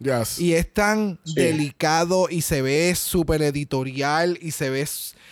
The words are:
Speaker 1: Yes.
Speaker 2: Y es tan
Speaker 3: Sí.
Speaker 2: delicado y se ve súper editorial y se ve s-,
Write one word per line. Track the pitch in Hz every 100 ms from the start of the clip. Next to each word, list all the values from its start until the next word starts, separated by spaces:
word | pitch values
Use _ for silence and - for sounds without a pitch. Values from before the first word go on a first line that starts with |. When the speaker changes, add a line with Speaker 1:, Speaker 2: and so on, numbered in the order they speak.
Speaker 1:
Yes. | 127 123 113 -
Speaker 2:
Y | 175
es | 165 170
tan | - 208 214 208 170 -
Speaker 3:
Sí. | 156
Speaker 2:
delicado | 165 160 147 - 160 160 170 185 180
y | 170
se | - 160
ve | 131 143 175 175
súper | - 185 160 156
editorial | 151 143 143 135 131 131 139 156 170 175
y | 165
se | - 139
ve | 131
s-, | 151 - - - -